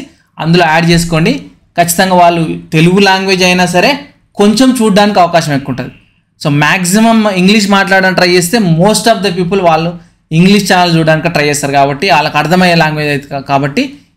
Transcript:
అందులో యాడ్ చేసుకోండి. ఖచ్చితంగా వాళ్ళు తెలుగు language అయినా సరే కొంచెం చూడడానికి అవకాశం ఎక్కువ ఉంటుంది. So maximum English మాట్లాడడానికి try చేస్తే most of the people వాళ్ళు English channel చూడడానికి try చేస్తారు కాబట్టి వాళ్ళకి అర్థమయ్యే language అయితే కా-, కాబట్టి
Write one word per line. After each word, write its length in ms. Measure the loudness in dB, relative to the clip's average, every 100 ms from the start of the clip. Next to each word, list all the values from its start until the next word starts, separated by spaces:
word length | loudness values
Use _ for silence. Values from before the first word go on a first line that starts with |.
| -8 _ _ -8
అందులో 260 | -2 2 2
యాడ్ 140 | 2 2
చేసుకోండి. 420 | 0 0 -2 0 -2 -8 _ _ -4
ఖచ్చితంగా 360 | -2 0 0
వాళ్ళు 280 | 2 2 2 -2 -6 -4
తెలుగు 260 | 0 2 4
language 440 | 2 0 0 0
అయినా 240 | 0 0 0
సరే 240 | 0 0 -2 -8 _ _
కొంచెం 340 | 0 0 2 2 2
చూడడానికి 360 | 2 2 2 2
అవకాశం 320 | 2 0 -2
ఎక్కువ 200 | -4 -6
ఉంటుంది. 200 | -10 -10 -14 _ _ _ -10
So 60 | -4
maximum 720 | 0 0 0 0 0 2 2 0
English 380 | 0 2 2 2
మాట్లాడడానికి 480 | 0 2 0 0 0
try 100 | 0 0
చేస్తే 220 | 0 -2
most 480 | 0 2 2 0 0
of 60 | 0
the 80 | -2 -4
people 220 | -4 -2 0
వాళ్ళు 200 | 0 -2 -8 -16 _ -4
English 400 | 0 2 2 2
channel 200 | 0 2 0
చూడడానికి 320 | 0 0 -2
try 180 | -2 -2
చేస్తారు 240 | -2 -2
కాబట్టి 340 | 0 0 0 0
వాళ్ళకి 280 | 0 0 -2
అర్థమయ్యే 360 | 0 2 2
language 360 | 2 0 -2 -4
అయితే 120 | -6 -6
కా-, 140 | -10 -4
కాబట్టి 340 | -2 -2 -4 -6 -8 _